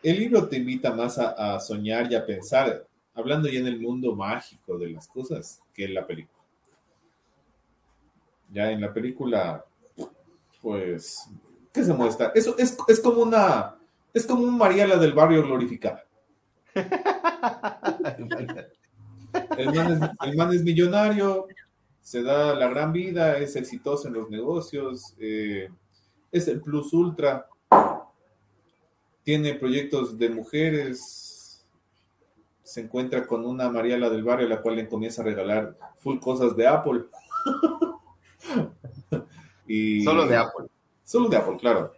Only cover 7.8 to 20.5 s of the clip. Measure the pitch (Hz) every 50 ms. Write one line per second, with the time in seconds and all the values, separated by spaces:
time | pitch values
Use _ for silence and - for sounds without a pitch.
7.8 | _ _ _ _ _ _ _ _ _ _ _ _ _ _ 101 101 104 110 110 107
8.8 | 104 101 - 113 113 127 127 - 139 123 117 104 90 85 78 - - _ _ _
9.8 | _ _ _ - - - _ _ _ _ _ _ _ _ _ _ - 117 104 101
10.8 | 92 90 87 82 - - - - - - 104 - _ _ _ _ _ _ _ -
11.8 | 262 175 156 123 120 113 - - 123 113 - 220 220 233 240 - 254 247 - -
12.8 | - - 220 220 - 247 233 233 226 226 226 220 196 185 139 110 - - - _
13.8 | _ _ _ _ _ _ _ 233 233 - 254 240 240 240 247 240 220 190 185 196
14.8 | 202 196 190 170 165 143 139 147 156 165 165 156 151 135 131 127 120 - - -
15.8 | - 95 90 - - _ _ _ _ _ _ _ _ _ _ _ _ _ _ 190
16.8 | 185 - - 359 - 381 403 - - 339 339 - - 240 240 - - 214 - -
17.8 | - - 330 - 349 151 123 - 120 117 339 - - - - - - - _ _
18.8 | _ _ _ _ - - - - - - - 359 359 - 311 262 247 - 151 160
19.8 | 165 170 170 156 160 156 - - - 139 143 156 170 175